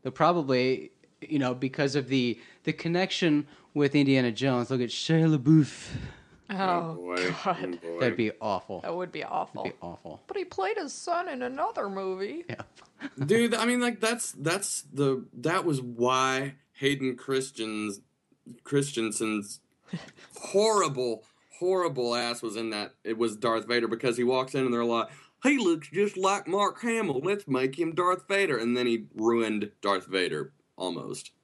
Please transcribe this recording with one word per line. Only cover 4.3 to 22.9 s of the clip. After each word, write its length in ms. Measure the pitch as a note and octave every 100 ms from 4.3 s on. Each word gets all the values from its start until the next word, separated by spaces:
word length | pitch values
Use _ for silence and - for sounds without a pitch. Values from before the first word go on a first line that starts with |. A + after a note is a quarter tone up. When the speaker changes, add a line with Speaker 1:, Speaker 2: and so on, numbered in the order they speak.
Speaker 1:
Jones, 380 | G#2+ C3+ B2 A#2+
they'll 100 | C3
get 100 | A#2+
Shia 480 | - - E3 D#3+ D#3
LaBeouf. 520 | B2+ D#3 C#3 - - - - - - - _
Speaker 2:
Oh, 20 | G3
Speaker 3:
Oh, 360 | F#3+ F3 E3 E3
boy. 340 | F3+ F3+ F#3 E3 G3+
Speaker 2:
God. 340 | E3+ F#3 -
Speaker 3:
Oh, 40 | -
boy. 60 | A#2+
Speaker 1:
That'd 180 | B2+ A#2
be 140 | A2 -
awful. 400 | G#2+ F#2+ - F#2
Speaker 2:
That 120 | - F3
would 160 | F3+
be 120 | -
awful. 400 | - - F#3 -
Speaker 1:
That'd 160 | - -
be 60 | -
awful. 360 | - - - -
Speaker 2:
But 80 | G4
he 80 |
played 320 | F#4 - F#4+ G#4+
his 140 | D4
son 380 | - - E4+ F4+
in 140 | C4+
another 440 | B3 C4+ F#4+ A#4 G3+
movie. 560 | G3 F#3+ F#3 G3 D4+ E4+
Speaker 1:
Yeah. 60 | - - - - _ C#4 -
<laughs> 80 | C#3+
Speaker 3:
Dude, 300 | A3+ A#3 A3+
I 100 | A3+
mean, 140 | B3
like, 200 | A#3+ A#3
that's, 320 | A3 A#3 -
that's 480 | - D3 F#3 - - -
the, 320 | C3+ C#3 B2+ - -
that 240 | C#3 F#3
was 180 | F3 C#3
why 760 | B2 A#2 B2 B2+ C3 C3 C#3 - _
Hayden 420 | - C3+ C#3 C3 A#2+
Christian's, 840 | - C3+ C3+ - A2+ G#2+ G#2+ G2+ _ _ _ _ - - -
Christensen's 960 | C#3+ C#3+ - A2+ G#2 A2+ G#2+ G2+ - _ _ _ F3 - - - -
horrible, 840 | - F#3+ A3 G#3 E3 B2+ B2 A2 - _ _ -
horrible 560 | F3+ F#3 E3+ C#3 A#2+ A#2+
ass 260 | A#2+ A#2+
was 140 | A#2 G#2+
in 140 | A2+
that. 220 | G#2+ G2+